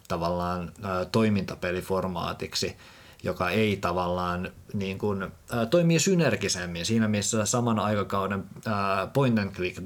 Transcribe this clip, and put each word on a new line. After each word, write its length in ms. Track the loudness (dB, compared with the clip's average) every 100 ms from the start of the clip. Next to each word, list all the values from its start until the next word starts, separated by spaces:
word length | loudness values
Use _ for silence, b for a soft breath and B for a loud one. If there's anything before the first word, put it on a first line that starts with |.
| -6
tavallaan, 640 | -2 0 0 -2 -2 -6 -10
ää, 220 | -4 -4 0
toimintapeliformaatiksi, 1700 | 4 4 4 0 -4 -4 -4 -2 -2 0 -2 -4 -6 -6 -4 -4 -6 B B B B
joka 260 | -6 -2 0
ei 280 | 2 2 2
tavallaan 720 | 0 0 0 0 0 -2 -4 -10 -8
niin 240 | -4 -4 -2
kuin, 300 | -2 -2 -4 -10 -6
ää, 140 | -2 2
toimii 340 | 4 6 4
synergisemmin 840 | 4 4 4 2 0 -2 -4 -4 0
siinä, 220 | 2 4
missä 380 | 2 0 0 0
saman 340 | 0 2 2
aikakauden, 640 | 2 0 0 -2 0 -2 -6 -8 -4
ää, 420 | -2 0 0 0
point 320 | 2 4 2
and 120 | 0
click 280 | -2 -6 -6